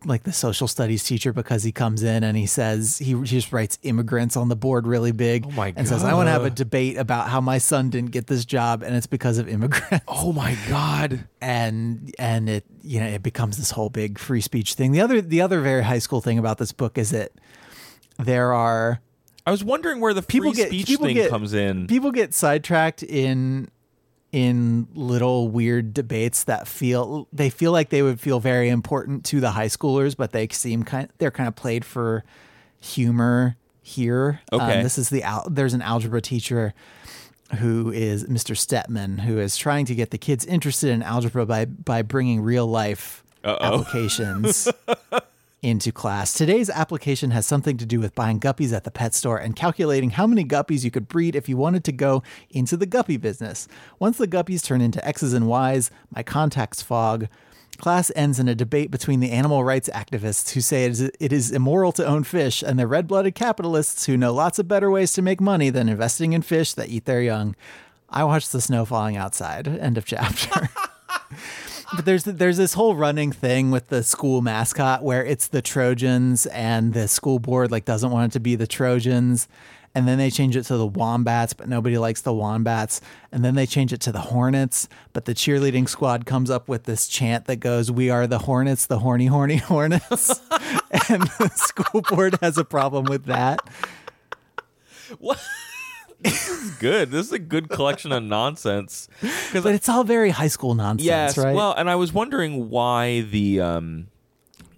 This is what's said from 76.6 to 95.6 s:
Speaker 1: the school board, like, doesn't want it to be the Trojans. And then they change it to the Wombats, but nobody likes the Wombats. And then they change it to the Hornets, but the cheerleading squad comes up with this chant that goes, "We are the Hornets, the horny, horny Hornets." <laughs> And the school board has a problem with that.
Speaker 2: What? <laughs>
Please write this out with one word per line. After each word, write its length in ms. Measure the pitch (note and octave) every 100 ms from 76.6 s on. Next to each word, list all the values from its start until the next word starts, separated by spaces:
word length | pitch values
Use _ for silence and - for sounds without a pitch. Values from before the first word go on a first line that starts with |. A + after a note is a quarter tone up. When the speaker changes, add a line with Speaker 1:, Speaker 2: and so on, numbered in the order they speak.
| A2+ A2+ A2+
Speaker 1:
the 160 | A2+ G#2+
school 300 | - C#3+ C3
board, 320 | A#2+ B2+ B2
like, 160 | A2+ A2+
doesn't 240 | A2 B2+
want 200 | A#2+ A#2
it 40 |
to 60 | B2+
be 160 | A#2 A#2
the 100 | A2+
Trojans. 800 | - B2+ B2 A#2+ B2 B2 A#2+ - - - - _
And 120 | C3 B2+
then 120 | C3
they 100 | C3+
change 240 | B2 C3+
it 100 | B2
to 120 | A#2 B2
the 100 | G#2+
Wombats, 680 | G2 A2+ A#2+ A#2+ A#2+ A#2
but 120 | - -
nobody 300 | A#2+ A#2 A#2+
likes 240 | A2+ A2
the 120 | C3+
Wombats. 640 | A2 G#2 A2 A2+ A2+ G#2+ - - - -
And 100 | B2+
then 120 | B2
they 100 | C3+
change 300 | C3 C#3+ B2+
it 80 | A#2+
to 100 | -
the 80 | G2
Hornets, 640 | - B2 B2+ C3+ C3 - - - -
but 100 | -
the 80 | -
cheerleading 560 | A2 - C#3 C#3 B2+ B2+
squad 380 | - C3+ A#2+ A#2+
comes 240 | C3 B2+
up 180 | B2 B2+
with 160 | A#2+
this 240 | A#2+ A2 -
chant 380 | - A#2+ A#2 -
that 100 | A#2+
goes, 340 | A#2+ A#2+ A2+
"We 200 | B2 B2+
are 160 | B2 A#2+
the 140 | A#2+
Hornets, 440 | - B2+ C3+ C3
the 140 | - B2
horny, 280 | B2+ A#2+ B2+
horny 300 | C#3+ C#3 D#3
Hornets." 840 | - D#3+ D#3 F3 - A#3 - C4 -
<laughs> 40 | D#4 - B3+ - - -
And 140 | G#3 F3+ -
the 120 | G#3
school 480 | - - - - A3
board 340 | - F#3 F#3+ F#3
has 160 | E3+ D#3
a 60 |
problem 400 | D3+ D3+ C3+ C3+ C3+
with 180 | C#3
that. 360 | C3 B2 B2+ D3+ - - - - - _ - - _ - - _ _ - - -
Speaker 2:
What? 220 | - -
<laughs> 60 | G5 A5